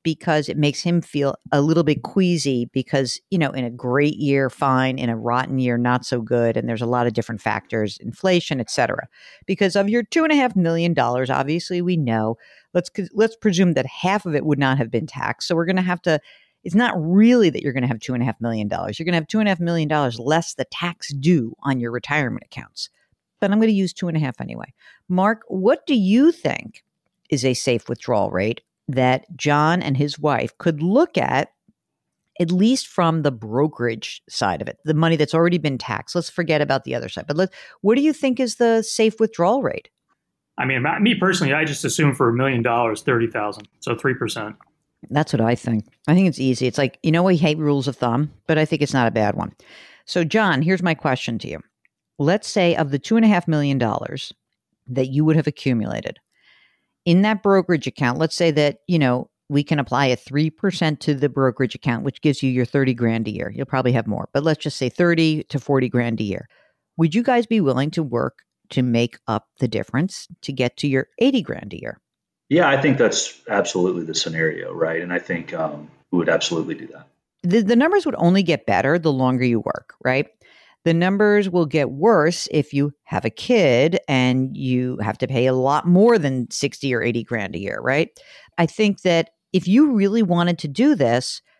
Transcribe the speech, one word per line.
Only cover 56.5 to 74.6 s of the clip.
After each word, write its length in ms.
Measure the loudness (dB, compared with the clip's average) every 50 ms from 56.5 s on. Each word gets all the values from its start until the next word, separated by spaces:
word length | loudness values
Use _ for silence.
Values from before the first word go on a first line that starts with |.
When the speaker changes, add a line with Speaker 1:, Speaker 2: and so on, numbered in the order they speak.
| _ _ _ _ _ _ _ _ _ _ 0
Speaker 1:
in 180 | 2 4 4 4
that 220 | 2 2 0 2
brokerage 420 | 2 4 4 4 2 0 -2 -2
account, 320 | -4 -6 -2 -2 -2 0 0
let's 160 | 0 -2 0
say 160 | 0 2 2
that, 300 | 4 4 2 2 0 -2 _ 0
you 100 | 2 2
know, 320 | 4 2 2 0 -2 -6 _ _ _ -2
we 140 | 0 0 0
can 160 | 0 0 -2
apply 280 | -2 0 0 0 2
a 100 | 2 0
three 340 | 0 -4 -4 -2 0 0 0
percent 480 | -2 _ -2 -2 -2 0 0 -2 -2 -2 -2
to 120 | -2 0
the 140 | 0 0 -2
brokerage 480 | 0 0 0 0 0 0 -2 -4 -4
account, 260 | -4 -4 -4 -2 -2 -2
which 180 | -6 -6 -2
gives 220 | 0 0 0 0 0
you 80 | -2
your 140 | 0 0 0
thirty 280 | 0 0 0 2 0 0
grand 360 | 0 0 0 0 0 -2 -4
a 20 |
year. 220 | -6 -6 -8 -8 -8
You'll 120 | -8 -8
probably 260 | -4 -2 0 0 2 2
have 160 | 0 0 -2
more, 200 | -4 -6 -6 -4 -4
but 100 | -2 0
let's 220 | 0 0 0 -2
just 140 | -6 -6 -4
say 100 | -4 -4
thirty 560 | 0 0 2 2 2 4 2 2 2 0 -4
to 160 | -4 -6 -6
forty 280 | -2 0 0 2 2 2
grand 320 | 0 0 0 -2 -2 -4
a 40 | -4
year. 240 | -4 -6 -6 -8 -12 _ _ _ _ _ _ _ _ _
Would 180 | 0 0 2 2
you 80 | 0 0
guys 240 | 2 2 2 2
be 140 | 2 0 2
willing 320 | 2 2 2 0 0 -2 -2
to 100 | -4 -4
work 380 | -2 -2 -2 -2 -4 -6 _ _ _ _ _ _ -8
to 120 | -2 -2 0
make 340 | 2 2 0 0 -2 -4 -8 _ -4
up 200 | -4 -4 -4 _ _ -4
the 80 | -4 -2
difference 580 | -2 -4 -6 -4 -4 -4 -4 -4 -6 -10 -18 -18 -20 -16 -12
to 100 | -8 -4
get 240 | -2 -2 -2 -2 -4
to 100 | -4 -2
your 180 | -2 -2 -2 -4 _ 0
eighty 200 | 2 2 2 2
grand 320 | 0 -4 -6 -10 -10 -12 -12
a 80 | -12
year? 200 | -12 -12 -14 -14 _ _ _ _ _ _ _ _ _ 0
Speaker 3:
Yeah, 200 | 2 4 4 4
I 120 | 2 2
think 180 | 2 2 4 4
that's 420 | 4 2 2 0 -4 -6 -8 -14 _ -4
absolutely 560 | -2 -2 0 0 0 0 0 0 0 -2 -6
the 100 | -6 -6
scenario, 580 | -6 -4 -4 -2 -2 -2 -2 -2 -4